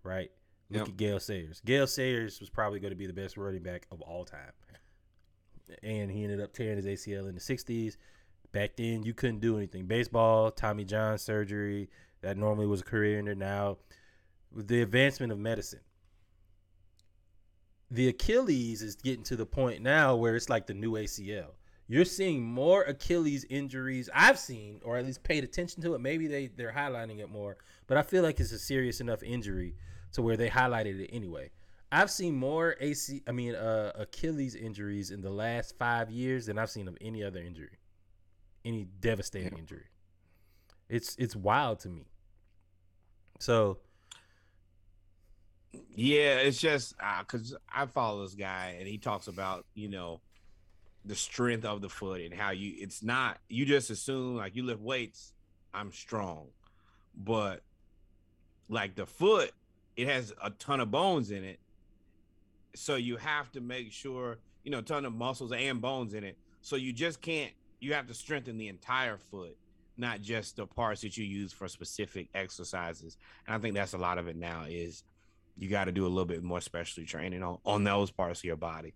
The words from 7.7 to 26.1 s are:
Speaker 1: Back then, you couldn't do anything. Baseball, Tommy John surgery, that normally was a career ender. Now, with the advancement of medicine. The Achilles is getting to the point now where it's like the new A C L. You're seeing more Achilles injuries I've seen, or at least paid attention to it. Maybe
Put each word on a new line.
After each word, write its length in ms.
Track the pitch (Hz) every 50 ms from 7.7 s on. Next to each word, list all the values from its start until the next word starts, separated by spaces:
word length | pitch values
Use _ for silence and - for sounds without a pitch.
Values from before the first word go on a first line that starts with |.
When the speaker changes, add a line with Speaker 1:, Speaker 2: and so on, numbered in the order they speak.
| 117 117 113 110 - - - - - - _ _ - _ _ -
Speaker 1:
Back 240 | - 101 101 101 -
then, 260 | - 117 117 117 110
you 120 | 107 113 113
couldn't 260 | - - 123 113 104
do 160 | 107 117 110
anything. 300 | 107 101 92 - 92 92
Baseball, 640 | 90 110 120 120 117 - 117 113 113 110 110 110 110
Tommy 340 | 110 - - 110 107 104 101
John 340 | 92 104 107 110 107 110 101
surgery, 680 | - - 110 107 107 98 104 104 104 101 101 101 98 - - - - - _ _
that 160 | - 95 98
normally 300 | 98 107 107 107 107 104
was 160 | 104 101 92
a 20 | 90
career 340 | - - 110 104 104 104 104
ender. 160 | 104 104 104
Now, 440 | 98 95 98 101 101 101 101 98 - - _ - - - - _ - _ _ _ - - - 139
with 140 | - 104 101
the 140 | 120 120
advancement 500 | 120 98 107 123 135 139 - - 135 117
of 60 | 110 101
medicine. 420 | 104 113 113 101 - - - - _ _ _ _ _ _ _ _ - _ _ _ - _ - _ _ _ _ _ - - _ _ _ - _ _ _ _ _ - _ _ _ _ _ _ _ _ _ _
The 180 | 123 117 127 127
Achilles 720 | 123 - - - 220 247 262 208 151 127 120 117 113 107
is 140 | 110 107 101
getting 280 | - - 131 131 110 107
to 120 | - 127
the 100 | 110 107
point 360 | - - 139 131 123 110 -
now 340 | 110 127 143 156 151 131 127
where 200 | 117 117 117 113
it's 120 | 117 - -
like 180 | 123 113 92
the 80 | - 101
new 220 | 101 107 113 113
A 100 | 107 107
C 300 | 98 - - 98 98 107
L. 200 | 101 87 - - - - - - _ -
You're 200 | - 113 147 180
seeing 360 | 180 - - 190 190 160 131
more 400 | 117 113 117 127 139 165 185 202 185
Achilles 600 | 139 139 135 - - 175 175 160 151 143 135 135 -
injuries 580 | 131 143 139 135 123 131 131 131 131 127 123 - -
I've 240 | 135 175 240 269 262
seen, 420 | - - 127 110 104 104 104 101
or 140 | - 117 120
at 80 | 123 123
least 180 | 135 131 -
paid 220 | - - 160 151 -
attention 380 | - - 180 175 175 - -
to 120 | 160 170 160
it. 60 | 120
Maybe 260 | 123 135